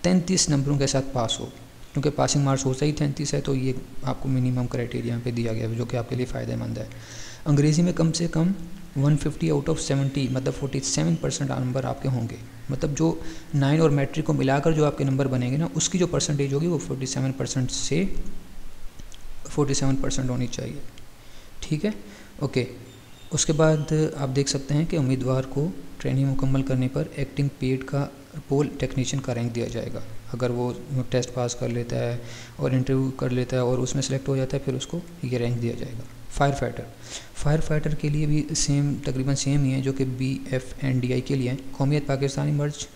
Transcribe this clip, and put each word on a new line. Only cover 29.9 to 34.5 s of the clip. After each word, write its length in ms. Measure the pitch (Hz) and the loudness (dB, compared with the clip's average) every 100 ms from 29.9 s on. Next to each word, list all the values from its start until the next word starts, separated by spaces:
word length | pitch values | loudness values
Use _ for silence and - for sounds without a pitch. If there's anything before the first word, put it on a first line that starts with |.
| 117 - - - | -6 -6 -8 -8
अगर 180 | - 123 | -2 0
वो 240 | 120 123 - - 135 123 | 0 -2 -4 -4 -2 0
test 180 | 127 120 | 0 0
pass 240 | - 120 | -2 -2
कर 140 | - 123 | -2 -2
लेता 280 | 120 120 123 | -2 -2 -2
है 260 | 120 120 - - - - | -2 -4 -8 -12 -14 -4
और 160 | 143 131 | 0 2
interview 360 | 127 135 131 | 2 2 2
कर 200 | 131 131 | 0 0
लेता 260 | 123 123 131 | 0 0 2
है 60 | |
और 160 | 123 127 | 2 2
उसमें 220 | 127 143 | 0 0
select 260 | 135 135 135 | 0 -2 0
हो 100 | 135 | 0
जाता 200 | 131 | 0